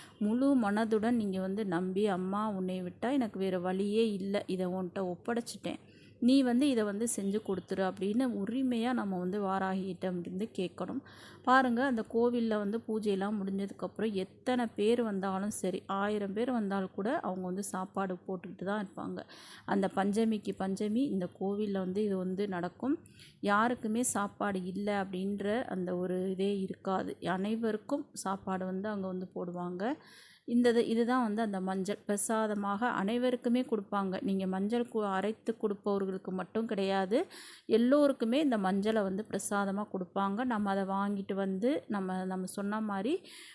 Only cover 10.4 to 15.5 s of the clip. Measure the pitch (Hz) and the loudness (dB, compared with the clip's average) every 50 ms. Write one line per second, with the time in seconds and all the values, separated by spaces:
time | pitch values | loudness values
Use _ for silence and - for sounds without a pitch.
10.4 | 220 226 - - 180 175 - - 185 196 - 269 - - - - - - - - | -6 -4 -2 -4 -4 -4 -4 -6 -6 -6 -6 -8 -8 -10 -18 -20 -20 -20 -20 -4
11.4 | - 254 254 269 254 240 233 233 269 277 247 226 208 - - 226 240 240 240 240 | 2 6 6 6 6 4 2 2 2 2 0 0 -2 0 2 2 2 4 2 2
12.4 | 226 226 214 214 208 196 220 226 - - 220 220 214 214 196 185 196 208 220 202 | 2 2 0 0 0 -2 -4 -4 -4 -4 -4 0 0 0 2 2 0 0 -2 -2
13.4 | 190 196 196 196 196 196 - - 185 180 - - 208 226 202 185 190 - - - | -2 -2 -2 -2 -4 -4 -6 -8 -8 -8 -4 -2 -2 0 0 -2 -4 -4 -8 -6
14.4 | - 254 254 247 240 226 - - 202 220 240 247 233 220 202 190 190 196 190 190 | -2 0 0 0 0 -2 -2 2 2 4 4 4 2 0 -2 -2 -2 -2 -2 -2
15.4 | 202 214 | -2 -4